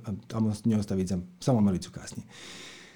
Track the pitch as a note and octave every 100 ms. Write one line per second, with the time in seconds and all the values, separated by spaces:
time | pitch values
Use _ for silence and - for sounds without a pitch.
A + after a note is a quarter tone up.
0 | - G2 - A2+ A2 G#2 A#2 G#2+ G#2 F#2+
1 | F#2 F#2+ F2+ - - A#3+ G3+ F3 - -
2 | - - - - - - - - -